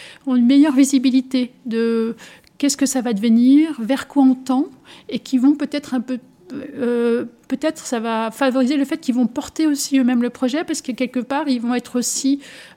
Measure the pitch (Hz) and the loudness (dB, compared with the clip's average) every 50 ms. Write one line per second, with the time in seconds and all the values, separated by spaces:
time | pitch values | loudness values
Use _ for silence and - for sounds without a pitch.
0 | - - - - - 269 254 247 233 240 277 277 294 311 254 262 277 269 277 262 | -20 -20 -20 -12 -6 -2 0 2 4 4 6 6 6 6 6 4 2 4 2 2
1 | 247 269 240 262 254 - - 254 247 233 _ _ - 247 220 226 233 226 226 226 | 2 2 2 2 0 0 -2 -2 -2 -4 _ _ -10 -4 -2 -2 0 0 0 0
2 | 226 226 226 - - - - - _ _ _ - 285 285 277 - 277 - - 262 | -2 -4 -6 -10 -16 -20 -20 -20 _ _ _ -4 -2 -2 0 0 -2 -2 0 -2
3 | 220 247 220 196 226 233 226 233 240 254 277 294 320 320 285 - 226 202 269 262 | -2 -2 -2 0 2 2 4 6 6 6 6 6 4 2 -2 -6 -2 -2 -2 -4
4 | - - - 285 269 262 254 262 262 - 254 262 330 403 - - _ - - - | -4 -4 2 4 4 4 4 2 -2 -2 0 0 0 -2 -6 -20 _ -20 -20 -20
5 | - - - - - - 269 254 247 285 302 294 294 277 - 294 285 - 262 254 | -14 -8 -8 -8 -6 -2 -2 2 4 4 2 2 -2 -6 -6 -8 -8 -4 -6 -6
6 | - 262 254 233 - _ _ _ _ - 254 - - - - - 247 240 240 233 | -4 -6 -8 -10 -10 _ _ _ _ -18 -16 -16 -16 -14 -8 -6 -4 -2 -2 0
7 | 233 233 233 247 247 233 - _ _ - 269 - 302 320 311 - - - 247 226 | 0 0 0 -2 -4 -6 -12 _ _ -8 -6 -4 -4 -4 -4 -6 -8 -6 -6 -4
8 | 220 233 226 220 226 226 220 - 277 262 240 269 254 240 311 277 277 - 330 311 | -4 -4 -4 -4 -4 -6 -4 -2 -2 0 2 2 0 2 2 0 -2 -2 -4 -6
9 | - - 233 254 254 - - 294 - - - - 320 311 285 277 - - 277 269 | -4 -2 0 0 0 0 -2 -6 -10 -10 -4 -2 0 0 0 -2 -4 -2 0 2
10 | 254 240 254 233 240 240 240 - 254 247 247 320 349 339 311 - - - 226 - | 2 2 2 0 -2 -2 -4 -4 -4 -2 -2 -4 -4 -4 -6 -8 -6 -8 -6 -4
11 | 254 247 - 254 233 - 269 285 320 294 254 240 226 233 247 247 240 - - 247 | -6 -4 -4 -6 -6 -4 -4 -4 -2 -2 -2 -2 -2 -2 -4 -4 -6 -4 -6 -4
12 | 240 - - - - 269 277 277 - - - - - - - | -4 -4 -6 -2 0 0 -2 -2 -4 -14 -20 -20 -20 -20 -20